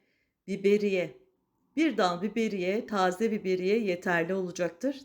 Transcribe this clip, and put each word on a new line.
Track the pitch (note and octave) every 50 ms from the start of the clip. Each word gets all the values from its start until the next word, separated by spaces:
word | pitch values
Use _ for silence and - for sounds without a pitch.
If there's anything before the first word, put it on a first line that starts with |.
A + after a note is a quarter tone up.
| _ _ _ _ _ _ _ _ _
biberiye. | - G3 G3 G3 G3+ G3+ G#3 G3+ G#3 F#3+ F3+ E3+ D#3+ - - - _ _ _ _ _ _ _ _ _ _
Bir | C4+ D#4+ D#4 A3+
dal | G3+ G3+ F3+ F3 F3 F#3
biberiye, | G#3+ G#3 A#3 A3+ G#3+ G3 G3 F3 F3+ G3 A3+ B3+
taze | - G#3+ G3 F#3 F3+ F3+ F3+ A3 A3+
biberiye | G#3+ G3+ F#3+ F#3+ F#3 F#3 F3+ F#3 G#3 A#3
yeterli | A3+ G3 F3+ F3 - F#3+ F3 E3+ E3 E3 F#3+
olacaktır. | G3 F#3 F3 E3+ - F3+ E3 E3+ - - C4+ C#4 - -